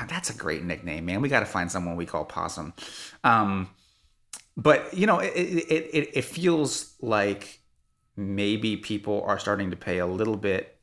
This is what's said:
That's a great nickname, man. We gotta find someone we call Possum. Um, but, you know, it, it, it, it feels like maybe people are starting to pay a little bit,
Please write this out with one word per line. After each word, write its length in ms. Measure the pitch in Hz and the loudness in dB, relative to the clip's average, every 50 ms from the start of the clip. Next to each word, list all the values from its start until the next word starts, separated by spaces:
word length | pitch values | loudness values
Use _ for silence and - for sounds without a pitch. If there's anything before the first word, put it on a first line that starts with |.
| 113 - | -8 -6
That's 220 | 170 180 - - | -6 -6 -6 -6
a 20 | - | -6
great 300 | - - 78 80 71 85 | -4 -4 -2 -2 -2 -2
nickname, 420 | 87 82 - 87 85 76 82 82 | -4 -6 -4 -6 -6 -6 -4 -4
man. 160 | 87 92 107 | -2 0 0
We 80 | 143 139 | 2 2
gotta 160 | 139 113 104 | 2 2 2
find 260 | - - 92 87 87 | 0 0 -2 -2 -2
someone 240 | - 92 87 87 85 | -2 -4 -4 -2 -4
we 100 | 87 85 | -4 -4
call 180 | - - 78 76 | -4 -4 -4 -4
Possum. 480 | - - 85 85 85 - 82 76 80 - - - - - - - - - - - | -4 -6 -6 -6 -6 -6 -8 -10 -12 -12 -14 -14 -14 -14 -14 -16 -16 -6 0 4
Um, 460 | 123 117 113 107 101 98 95 92 - - _ _ _ _ _ _ _ _ _ _ _ - - - _ - | 4 6 6 4 4 2 0 -2 -4 -8 _ _ _ _ _ _ _ _ _ _ _ -16 -16 -16 _ -6
but, 340 | - - 151 143 123 - - 185 | 2 6 6 6 6 4 -2 0
you 100 | 185 202 | 2 4
know, 140 | 202 175 175 | 4 4 4
it, 80 | 190 196 - | 2 0 0
it, 540 | 180 180 - 180 165 165 - 160 160 160 - - | -2 -2 0 0 -2 0 2 0 0 0 0 0
it, 160 | 151 143 - - | 0 0 0 0
it 80 | 135 120 | -2 -2
feels 720 | - - 165 180 175 165 156 143 120 - - - - - - | -2 -2 0 4 4 4 4 2 0 -2 -4 -8 -10 -12 -6
like 580 | 127 117 107 104 101 101 101 101 - - - - _ _ _ _ _ _ _ _ _ _ _ | -2 2 2 4 4 2 0 -2 -6 -14 -18 -20 _ _ _ _ _ _ _ _ _ _ _
maybe 600 | 101 98 98 98 101 101 101 110 107 113 110 104 | -6 -4 -2 -2 0 2 2 2 2 0 -2 -2
people 460 | 101 - - 107 101 - 107 104 98 - | -2 -4 -4 -6 -4 -2 -2 -2 0 0
are 100 | 104 101 | 0 0
starting 320 | 95 - 104 104 98 98 92 | 0 0 0 0 0 0 -2
to 60 | 87 | -4
pay 220 | - - - 90 90 | -6 -4 -2 0 0
a 80 | 90 | 0
little 300 | 90 92 98 110 113 107 | 0 0 0 0 0 0
bit, 380 | 101 104 98 92 95 - - - _ | 0 0 0 0 0 -2 -6 -12 _